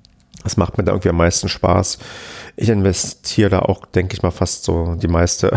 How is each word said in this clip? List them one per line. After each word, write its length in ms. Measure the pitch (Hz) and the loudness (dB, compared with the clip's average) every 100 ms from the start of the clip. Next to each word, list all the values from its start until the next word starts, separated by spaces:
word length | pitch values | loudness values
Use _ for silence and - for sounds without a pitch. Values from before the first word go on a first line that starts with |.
| _ _ _ - | _ _ _ -12
es 140 | - - | -6 -2
macht 180 | 87 - | -2 -2
mir 80 | |
da 80 | 90 | 0
irgendwie 160 | 98 92 | 0 2
am 80 | 85 | 2
meisten 320 | 85 - 90 | 2 2 -2
Spaß. 500 | - 92 92 92 - - - - - - - | -2 2 2 0 -4 -12 -18 -16 -18 -16 -4
Ich 120 | 107 | 0
investiere 800 | 107 95 87 - - - - 101 | 2 2 0 -2 -8 -4 2 4
da 80 | 95 | 4
auch, 240 | - 95 | 2 -2
denke 300 | - 92 92 | -2 -2 -2
ich 80 | - | -2
mal, 80 | 90 | -4
fast 340 | - 90 - | -2 -4 -2
so 300 | - 85 82 | -2 -2 -2
die 140 | 85 85 | -2 0
meiste 440 | 85 87 - - | 2 2 2 0